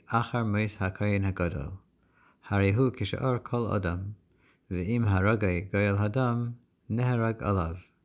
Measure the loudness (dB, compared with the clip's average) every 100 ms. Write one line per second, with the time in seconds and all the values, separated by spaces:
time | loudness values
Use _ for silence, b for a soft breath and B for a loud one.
0 | -4 -2 0 -2 0 0 -2 -2 -4 -2
1 | 0 2 0 0 -2 -2 -8 -12 _ _
2 | b b b b -2 2 4 4 2 0
3 | -6 -2 -2 -2 -2 -4 0 0 0 -2
4 | -6 -12 _ b b b -8 -4 -2 0
5 | 4 4 4 4 2 0 0 0 2 2
6 | 0 0 0 0 -4 -8 _ _ -4 0
7 | 2 2 0 0 0 0 0 -6 -14 _